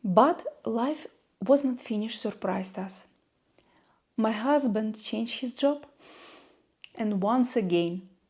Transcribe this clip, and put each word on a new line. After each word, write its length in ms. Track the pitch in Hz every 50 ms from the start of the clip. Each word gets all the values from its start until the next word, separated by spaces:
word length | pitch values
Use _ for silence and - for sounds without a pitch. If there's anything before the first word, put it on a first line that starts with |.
| -
But 400 | 208 180 196 254 302 349 - - 571 - - _
life 420 | 226 226 233 233 277 311 311 - - _ _ _ _ _ _ 208
was 200 | 196 269 285 285
not 160 | 262 254 240
finished, 400 | - - 226 208 214 226 233 -
surprised 580 | - 214 196 - - 190 185 190 190 190 - -
us. 280 | 190 190 190 - - _ _ _ _ _ _ _ _ _ _ _ _ _ _ _ _ _ _ _ _ _ _
My 160 | - 220 220
husband 680 | 226 208 220 269 294 294 269 254 202 214 220 220 214 -
changed 380 | - - - 214 233 240 - -
his 140 | - 247 240
job. 320 | - - 285 294 285 - - _ _ - - - - - - - - - _ _ _ _ _ _ _ - - _
And 280 | - 226 214 208 196
once 340 | 180 202 233 254 247 240 -
again 520 | 247 208 185 175 170 170 170 175 185 - - _ _ _